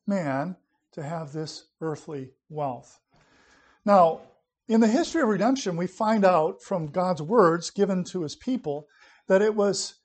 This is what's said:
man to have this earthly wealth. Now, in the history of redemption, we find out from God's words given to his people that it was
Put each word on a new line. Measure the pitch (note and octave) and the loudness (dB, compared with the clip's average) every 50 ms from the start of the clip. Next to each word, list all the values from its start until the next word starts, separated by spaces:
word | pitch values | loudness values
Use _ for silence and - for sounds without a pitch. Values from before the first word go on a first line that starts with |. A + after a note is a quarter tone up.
| - | -8
man | - G3+ G3 E3 C#3+ C3 C3+ D3 F3+ F#3 _ _ _ _ _ _ _ - | -4 -4 -4 -2 -4 -4 -4 -4 -6 -8 _ _ _ _ _ _ _ -14
to | - D3+ | -12 -10
have | C#3 E3+ E3 D#3+ C#3+ C#3 | -10 -8 -10 -10 -10 -10
this | D#3 D#3 D3+ - - - _ _ - | -10 -10 -10 -12 -16 -20 _ _ -10
earthly | E3 D#3+ D3+ - - - D#3 C#3 C3 B2+ _ _ _ - | -8 -8 -8 -8 -10 -12 -12 -12 -12 -14 _ _ _ -14
wealth. | D#3 D3+ D3 C#3 B2 A#2 - _ _ _ _ _ _ _ _ _ _ _ _ _ _ _ _ _ _ _ - | -8 -6 -6 -6 -6 -8 -14 _ _ _ _ _ _ _ _ _ _ _ _ _ _ _ _ _ _ _ 0
Now, | G#3+ G3+ F#3+ F3 E3 E3 - - _ _ _ _ _ _ _ _ | 4 6 6 6 6 4 -2 -10 _ _ _ _ _ _ _ _
in | - A3 A3+ | 0 2 4
the | A#3 G#3+ | 4 4
history | A3 D#4 E4+ - - E4 D4 | 4 2 0 0 -2 0 0
of | A3 | 2
redemption, | G#3 F3 G3 A#3+ C4+ C4 - G3+ F3 | 2 2 2 0 0 0 -2 -4 -4
we | E3 F3+ | -4 -4
find | F3+ - - A3+ G#3+ A3+ G#3+ G3 | -6 -4 -4 -2 0 2 4 4
out | F#3 F3+ D#3+ D#3 E3+ G3 - - | 4 4 4 2 0 -4 -6 -10
from | - G3 F3+ D#3+ | -6 -6 -6 -6
God's | D3+ C#3 F#3 F3+ F#3 F3+ C#3+ | -6 -4 -4 -2 -2 -2 -4
words | D#3 D3+ A3 B3 F#3+ E3 E3 F3 E3+ - | -4 0 4 6 6 6 4 2 -4 -6
given | - - G3+ G3 F#3+ F#3 F3 | -2 -2 -2 0 0 -2 -4
to | - - F#3 E3 | -4 -6 -6 -6
his | C#3+ - | -6 -8
people | - - - C4 A#3+ - D#3 C#3+ D3 D3+ _ _ _ _ _ _ _ _ - | -10 -8 -6 -6 -6 -4 -6 -8 -8 -10 _ _ _ _ _ _ _ _ 2
that | F#3+ F#3+ G#3 | 2 4 4
it | A3 A3 | 2 2
was | G#3+ G3+ G3+ F#3 - - - - _ _ | 2 0 0 0 -2 -6 -10 -12 _ _